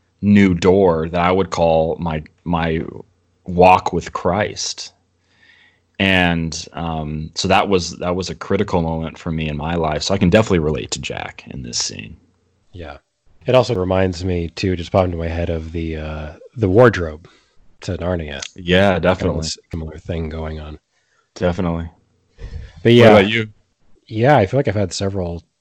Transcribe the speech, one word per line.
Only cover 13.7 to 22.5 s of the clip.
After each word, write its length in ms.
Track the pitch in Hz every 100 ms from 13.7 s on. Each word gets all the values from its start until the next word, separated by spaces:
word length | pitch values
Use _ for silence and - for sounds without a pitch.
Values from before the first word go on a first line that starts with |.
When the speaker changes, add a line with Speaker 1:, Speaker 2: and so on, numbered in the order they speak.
Speaker 2:
reminds 480 | 104 90 92 95 85
me, 280 | 92 87 85
too, 260 | - 98 87
just 160 | 82
popped 140 | 101 92
into 100 | 85
my 120 | 82
head 200 | 82 85
of 240 | 82 80
the, 240 | 82 80 78
uh, 360 | 78 76 76 - -
the 140 | 120 98
wardrobe 580 | 101 123 95 82 76 - _ _ _ _ -
to 160 | - 85
Narnia. 460 | 85 90 78 69 -
Speaker 1:
Yeah, 340 | - 87 90 101
Speaker 2:
Kind 40 | 90
of 60 |
Speaker 1:
definitely. 380 | 87 92 90 78
Speaker 2:
a 300 | 80 - _
similar 260 | 85 80 82
thing 320 | - 85 80
going 320 | 78 78 78
on. 180 | 76 78 _ _ _ _ _
Speaker 1:
Definitely. 540 | - 90 87 87 82 85 _ _ _ _ _ -